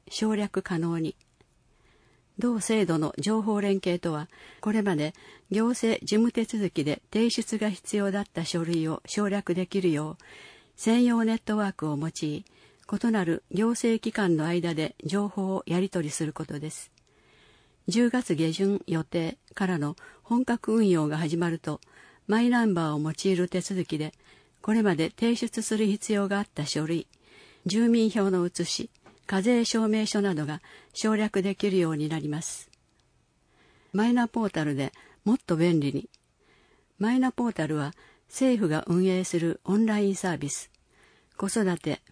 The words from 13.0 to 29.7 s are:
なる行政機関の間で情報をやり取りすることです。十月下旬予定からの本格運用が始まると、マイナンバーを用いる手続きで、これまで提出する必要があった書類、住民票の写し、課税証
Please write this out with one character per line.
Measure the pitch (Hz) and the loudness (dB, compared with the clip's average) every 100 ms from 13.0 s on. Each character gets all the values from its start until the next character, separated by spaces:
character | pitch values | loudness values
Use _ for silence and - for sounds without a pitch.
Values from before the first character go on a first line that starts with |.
| 240 | 0
な | 220 | 2
る | 170 165 - | 2 -2 -2
行 | 175 226 | 0 0
政 | 240 233 226 | 2 0 0
機 | - | -2
関 | - 190 160 | 0 2 2
の | 156 | 2
間 | 175 170 | 0 0
で | 160 156 - | -2 -4 -6
情 | - 196 202 | -4 -2 -2
報 | 196 190 | -2 -2
を | 190 - | -2 -2
や | 175 | 0
り | 190 | 0
取 | 180 147 | -2 -4
り | |
す | - 156 | -4 -4
る | |
こ | - | -4
と | 156 147 | -8 -8
で | 151 | -8
す。 | - - _ _ _ _ _ - _ _ _ - | -12 -16 _ _ _ _ _ -20 _ _ _ -4
十 | 196 240 | 2 2
月 | 247 - | 2 -2
下 | 156 160 | 0 0
旬 | 170 196 202 - | 0 0 0 -2
予 | 160 | -4
定 | 156 170 165 - _ | -2 -4 -4 -8 _
か | - 185 | -4 -2
ら | 175 | 0
の | 147 160 - - | -2 -6 -16 -20
本 | - 233 | -2 0
格 | 254 233 - | 0 -2 0
運 | 226 208 | 2 4
用 | 170 151 | 4 2
が | 156 | 0
始 | 165 170 | -2 0
ま | 170 | 0
る | 165 | -2
と、 | - 147 - - - - - | -4 -8 -10 -20 -20 -18 0
マ | 214 | 2
イ | 240 | 4
ナ | 247 | 4
ン | 226 | 4
バ | 175 160 151 | 2 0 0
ー | |
を | |
用 | 156 156 196 | -2 -2 0
い | 180 | 2
る | 180 | 0
手 | 185 | -2
続 | - 185 | -4 -4
き | 175 156 | -4 -4
で、 | 151 - _ - _ _ | -6 -8 _ -20 _ _
こ | - | 0
れ | 220 | 2
ま | 208 160 | 2 2
で | 160 | 0
提 | - 233 233 | 0 0 0
出 | 233 - | -2 -4
す | 220 220 | -2 0
る | 214 | 2
必 | 208 - | 0 0
要 | 208 196 | 0 0
が | 202 | -2
あ | |
っ | 208 | -4
た | - 147 | -6 -4
書 | 151 156 | -2 -2
類、 | 170 - _ _ - - - 185 | -2 -4 _ _ -20 -20 -10 -4
住 | 202 233 | 2 4
民 | 233 220 | 4 4
票 | 220 196 | 2 2
の | 185 | 2
写 | 175 - | 0 -2
し、 | 175 - 233 - - _ - | -4 -4 -8 -12 -20 _ -4
課 | 190 | 0
税 | 202 247 | 4 2
証 | 233 | 2